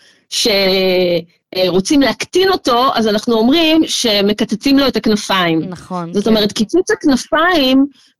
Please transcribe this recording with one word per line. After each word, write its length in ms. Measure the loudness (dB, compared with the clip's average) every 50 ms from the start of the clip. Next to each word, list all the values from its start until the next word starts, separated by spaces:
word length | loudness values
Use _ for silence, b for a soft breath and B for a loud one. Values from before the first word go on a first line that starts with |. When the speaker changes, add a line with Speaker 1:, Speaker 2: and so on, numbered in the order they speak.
| b b b b b b
Speaker 1:
ש-, 180 | -6 -4 -2 0 0 0 0 0 0 0 0 2 2 2 0 0 0 -2 -4 b b b b -10 -4
אה, 80 | -2 -2 0
רוצים 340 | 0 0 0 2 2 2
להקטין 480 | 2 2 0 -4 -6 -2 0 0 2 2
אותו, 440 | 0 0 0 0 0 2 2 0 0
אז 140 | 0 0 0
אנחנו 280 | -2 -2 -2 0 0
אומרים 460 | 2 2 2 2 2 2 2 2 2 0 0
שמקצצים 920 | -2 -4 -2 -2 0 0 0 0 0 -2 -2 -4 -4 -4 0 2 2 2
לו 80 | 2 2
את 80 | 0
הכנפיים. 640 | -2 0 0 -2 -2 -2 -4 -2 -2 0 0 0 -2
Speaker 2:
נכון, 540 | -4 -6 -10 -14 -12 -10 -8 -8 -8 -6 -4
Speaker 1:
זאת 100 | -2 0
Speaker 2:
כן. 60 | 2
Speaker 1:
אומרת, 220 | 2 2 0 -2
קיצוץ 400 | -2 -4 -4 -2 0 -2 0 0
הכנפיים 920 | -2 -2 0 0 0 0 -2 -2 -2 0 0 2 2 0 2 2 2 2 2 0 b b b b b